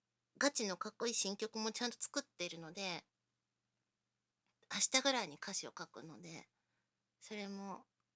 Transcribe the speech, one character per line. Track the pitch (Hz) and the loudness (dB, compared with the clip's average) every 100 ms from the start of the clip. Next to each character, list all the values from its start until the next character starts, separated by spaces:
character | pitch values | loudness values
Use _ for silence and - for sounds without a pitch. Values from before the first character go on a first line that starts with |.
| _ _ _ - | _ _ _ 2
ガ | 277 | 4
チ | - 208 | 4 0
の | 269 | -2
か | 214 | -6
っ | - | -2
こ | 233 | 2
い | |
い | |
新 | 226 190 202 | 4 2 0
曲 | 220 220 | -4 -2
も | 220 | -2
ち | 214 | 0
ゃ | 247 | -2
ん | |
と | - | 0
作 | - 285 | -2 -2
っ | |
て | - - 175 | -4 -6 -6
る | 165 | -6
の | 165 | -10
で、 | 185 190 165 - _ _ _ _ _ _ _ _ _ _ _ _ _ _ _ - | -6 -4 -4 -8 _ _ _ _ _ _ _ _ _ _ _ _ _ _ _ -6
明 | 208 | 2
日 | - 262 | 6 6
ぐ | 277 | 6
ら | 262 | 4
い | 180 | 0
に | 143 | -4
歌 | - | -4
詞 | 196 135 | -4 -4
を | - | -8
書 | 165 | -10
く | - | -10
の | 160 123 | -14 -14
で、 | 175 160 - _ _ _ _ _ _ _ | -12 -14 -14 _ _ _ _ _ _ _
そ | - | -10
れ | 214 202 | -6 -4
も | 196 196 - - _ _ | -6 -6 -8 -12 _ _